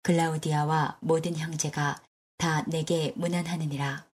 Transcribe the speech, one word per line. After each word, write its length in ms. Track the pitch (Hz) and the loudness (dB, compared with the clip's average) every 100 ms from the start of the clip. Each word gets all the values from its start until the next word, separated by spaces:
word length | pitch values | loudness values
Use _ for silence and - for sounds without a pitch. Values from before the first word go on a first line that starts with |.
글라우디아와 920 | - 170 165 156 156 151 147 160 143 - | 4 4 2 0 0 0 2 2 0 -2
모든 360 | 156 160 170 165 | 0 2 2 -4
형제가 640 | 160 156 151 151 143 143 _ _ _ - | -4 -2 -4 0 -2 -4 _ _ _ -2
다 240 | 165 156 151 | 0 0 0
내게 440 | 160 151 165 147 - | -4 0 0 0 -2
문안하느니라. 920 | 170 175 165 170 156 139 139 143 - | -2 0 -2 -2 -2 -2 -2 -4 -12